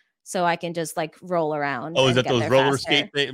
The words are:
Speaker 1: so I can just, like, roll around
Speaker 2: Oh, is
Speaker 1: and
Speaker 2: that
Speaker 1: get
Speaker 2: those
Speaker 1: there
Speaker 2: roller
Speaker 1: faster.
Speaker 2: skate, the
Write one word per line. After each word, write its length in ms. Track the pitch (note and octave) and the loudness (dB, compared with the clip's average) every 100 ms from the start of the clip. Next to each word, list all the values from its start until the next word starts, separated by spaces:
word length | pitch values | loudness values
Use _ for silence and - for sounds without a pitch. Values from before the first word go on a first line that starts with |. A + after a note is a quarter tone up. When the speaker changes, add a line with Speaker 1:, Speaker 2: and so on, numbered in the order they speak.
| _ _ | _ _
Speaker 1:
so 220 | - F#3+ F3 | -8 -2 0
I 100 | E3+ | 0
can 180 | F3 | -4
just, 220 | E3+ D#3 - | -6 -6 -4
like, 180 | D#3+ - | -6 -8
roll 320 | F3+ F3 D#3 | -4 -2 0
around 440 | D3+ C#3+ B2+ D3+ D#3+ | -2 -2 -4 -2 2
Speaker 2:
Oh, 80 | C3 | 4
is 40 | |
Speaker 1:
and 80 | B2 | 4
Speaker 2:
that 60 | |
Speaker 1:
get 60 | B2 | 2
Speaker 2:
those 100 | B2 | 0
Speaker 1:
there 80 | A2 | 4
Speaker 2:
roller 260 | C3 C3+ C3+ | 4 4 0
Speaker 1:
faster. 320 | - D3 D3 | 0 0 0
Speaker 2:
skate, 0 | |
the 180 | C#3+ C#3 | -4 -4